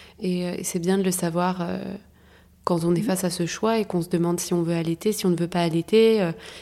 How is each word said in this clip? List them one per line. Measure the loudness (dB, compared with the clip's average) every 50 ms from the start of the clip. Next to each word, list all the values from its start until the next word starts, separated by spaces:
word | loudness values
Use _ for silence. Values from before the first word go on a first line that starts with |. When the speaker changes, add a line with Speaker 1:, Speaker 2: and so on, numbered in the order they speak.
| -20 -20 -14 -6
Speaker 1:
Et, | -4 -2 -2 -2 -2 -4
euh, | -4 -6
et | -6
c'est | -4 -4 -2
bien | 0 2 2 2
de | 2
le | 0
savoir, | 0 0 -2 -2 0 0 0 0 0 -2
euh, | -4 -4 -6 -6 -6 -8 -12 -12 -14 -20 -20 _ -20 -20 -20 -20 -20 _ _ _ -2
quand | -2 0 0 2
on | 2 2
est | 2
Speaker 2:
Mhm. | 2
Speaker 1:
face | 0 -2 0 0
à | -2
ce | -2 -2 -4
choix | -4 -4 -2 0 0 2 0
et | 0
qu'on | -2 -2 -4
se | -2 0
demande | 0 0 0 0 0 -2
si | -2 -2 0
on | 0
veut | 0 0 0
allaiter, | -2 0 -2 -2 -2 -2 -2
si | -2 0 2
on | 2
ne | 2
veut | 2 0 -2
pas | 0 0
allaiter, | 0 2 2 0 0 4 6 6 6 6 6 4
euh, | 2 0 -2 -4 -10 -18 -18 -18